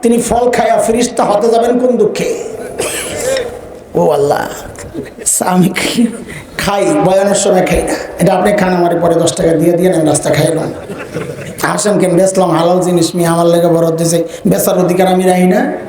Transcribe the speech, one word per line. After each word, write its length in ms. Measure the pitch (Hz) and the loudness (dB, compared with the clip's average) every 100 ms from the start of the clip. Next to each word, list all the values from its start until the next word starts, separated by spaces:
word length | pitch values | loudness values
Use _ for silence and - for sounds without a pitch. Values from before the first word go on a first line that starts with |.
| 233 | 2
তিনি 120 | 233 | 2
ফল 320 | - 233 247 | 2 0 2
খায়া 260 | - 233 220 | 2 2 2
ফেরেশতা 480 | 226 233 - - | 2 0 0 0
হতে 240 | 196 208 226 | 0 2 2
যাবেন 300 | 226 233 247 | 2 2 2
কোন 180 | 247 226 | 0 2
দুঃখে? 380 | 202 - 165 - - - - - - - - - - - - - - - - | 0 0 -4 -4 -8 -10 -12 -8 -8 -6 -8 -6 -2 -2 -4 -10 -16 -20 -6
ও 160 | 165 170 | 0 2
আল্লাহ, 280 | 147 143 135 117 - - - - - - - - - | 2 2 0 -4 -10 -14 -16 -12 -12 -12 -8 -4 -2
আমি 280 | - 185 185 | 0 2 2
খাই, 380 | - - - 233 - - - - - | 0 -4 0 0 -2 -12 -14 -14 -8
খাই, 360 | - 202 190 302 | -4 0 0 2
বয়ানের 300 | 185 190 202 | 2 2 2
সময় 320 | 202 - 185 180 | 0 2 2 2
খাই 160 | 175 | 0
না। 120 | - - - - | -2 -6 -8 -2
এটা 140 | 175 | 0
আপনি 180 | 185 202 | 2 2
খান, 200 | 202 185 | 0 0
আমার 280 | 180 170 175 | 2 0 0
পরে 140 | 170 | 2
দশ 180 | 165 165 | 2 0
টাকা 200 | - 165 | 0 0
দিয়ে 200 | 160 165 | 2 2
দিয়ে 220 | 175 185 | 2 2
আমি 120 | 175 151 | 2 2
রাস্তা 240 | 143 147 | 0 0
খাইলাম। 420 | 147 160 156 - - - - - - - - - - | 0 0 0 -4 -8 -12 -12 -10 -10 -10 -10 -12 -6
হাসেন 360 | - 175 156 160 | -4 -2 0 2
কেন? 180 | 180 170 | 2 4
বেচলাম 340 | 190 190 180 | 2 2 0
হালাল 300 | 160 170 180 | 2 2 2
জিনিস, 340 | 175 175 165 | 2 0 0
মিয়া 160 | 175 170 | 0 0
আমার 160 | 170 170 | 2 2
লেগে 200 | 170 170 | 2 2
বরদ 300 | 165 165 160 | 2 2 0
দিছে, 280 | 165 170 165 - 190 | 0 0 -2 -4 -2
বেচার 320 | 190 - 185 | 0 0 0
অধিকার 280 | 175 180 185 | 2 2 2
আমি 180 | 185 | 2
রাখি 220 | 185 185 180 | 2 4 4
না 260 | 185 - - | 2 0 -4